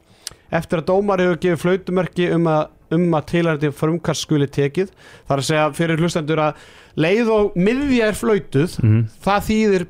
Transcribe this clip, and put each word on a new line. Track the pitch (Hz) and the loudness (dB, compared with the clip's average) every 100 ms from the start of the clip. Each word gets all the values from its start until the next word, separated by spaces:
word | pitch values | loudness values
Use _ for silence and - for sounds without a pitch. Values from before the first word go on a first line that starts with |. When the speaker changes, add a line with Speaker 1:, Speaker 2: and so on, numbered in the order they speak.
| _ _ - - - | _ _ -20 -18 -6
Speaker 1:
Eftir | 170 - 170 | -6 -4 -4
að | 147 | 0
dómari | 190 208 185 180 | 0 0 2 2
hefur | 170 | 0
gefið | 185 170 | 0 0
flautumerki | 175 185 190 180 175 - 175 | 0 -2 -2 -2 -2 -2 0
um | 165 165 | 0 2
að, | 156 151 - - | 0 -2 -8 -4
um | 160 175 | 0 0
að | 156 - | 0 -2
tilhæfandi | 175 170 151 151 | -2 0 0 -2
frumkast | 131 156 165 - 147 | -2 -2 -2 -4 -4
skuli | - 151 139 | -2 0 0
tekið. | - 139 160 196 - - - - | 0 -2 -2 -6 -8 -20 -12 -4
Það | 139 | -2
er | |
að | 135 | 0
segja | 156 151 139 | 0 0 0
fyrir | 165 160 | -2 0
hlustendur | 170 175 147 160 | 0 -2 -2 0
að | 151 - - - - - | -2 -4 -14 -20 -10 -2
leið | 156 214 226 | 0 2 2
og | 214 208 | 2 0
miðja | 185 190 254 285 247 214 | 0 0 0 0 2 0
er | 190 | 0
flautuð, | 226 208 - 135 175 - | 0 -2 0 -2 -2 0
Speaker 2:
Mhm. | 113 110 113 - | 2 2 0 -4
Speaker 1:
það | - 202 | 0 0
þýðir | 208 220 214 190 | 0 2 2 2